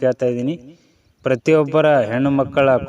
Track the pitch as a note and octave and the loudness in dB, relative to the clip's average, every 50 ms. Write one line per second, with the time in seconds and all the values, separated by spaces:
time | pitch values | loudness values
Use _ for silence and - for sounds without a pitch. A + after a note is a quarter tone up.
0 | C3+ B2+ B2 - C3 B2 B2 A#2+ A#2+ C3+ E3+ F3 A#2+ C3+ E3 _ _ _ _ _ | -2 -2 -2 -2 -2 -4 -4 -4 -6 -6 -8 -10 -12 -20 -20 _ _ _ _ _
1 | _ _ _ _ _ B2+ C3 A#2+ - - D#3 D#3 D3+ C#3 C#3 D#3 D#3 D3+ D3 C3+ | _ _ _ _ _ -4 -4 -2 0 2 2 2 2 0 0 2 2 4 2 2
2 | A2+ G#2 A2+ B2 C3+ C#3+ C#3 C#3 C3+ - - D3 C#3 C3+ C3 A#2+ - | 0 0 -2 -2 -2 0 0 -2 -2 -2 0 0 2 2 2 0 -2